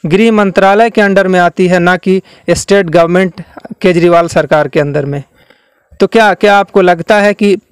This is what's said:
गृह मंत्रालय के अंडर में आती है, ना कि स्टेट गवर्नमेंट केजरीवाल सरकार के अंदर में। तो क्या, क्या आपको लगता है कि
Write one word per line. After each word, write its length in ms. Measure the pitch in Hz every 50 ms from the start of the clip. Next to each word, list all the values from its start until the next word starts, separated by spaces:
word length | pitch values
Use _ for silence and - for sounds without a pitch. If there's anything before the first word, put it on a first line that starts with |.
| -
गृह 260 | 160 156 196 226 220
मंत्रालय 580 | 220 208 208 196 180 - 190 196 202 208 233 233
के 120 | 214 220
अंडर 260 | 208 202 196 190 196
में 120 | 190 185 185
आती 280 | 175 175 - - 185
है, 120 | 175 180 180
ना 180 | 170 180 180
कि 240 | 175 - 190 185 190 _ _ - _ _ -
स्टेट 360 | - - - - 202 202 190
गवर्नमेंट 560 | 165 151 175 170 170 175 180 190 185 - - 165 _ - - _ - - _
केजरीवाल 460 | - 185 175 170 165 175 170 170 170
सरकार 400 | 165 - 175 151 139 165 151 147
के 120 | 139 - 160
अंदर 260 | 147 143 143 147 143
में। 180 | 143 139 143 139 _ _ _ _ _ _ _ _ _ _ _ _ _ - _
तो 80 | 196
क्या, 260 | 185 - 226 220 208 185
क्या 240 | - - 208 202
आपको 240 | 202 196 _ - 202
लगता 340 | 185 180 175 165 165 - 220
है 180 | 208 202 208 202
कि 240 | - 214 202 190 - _ _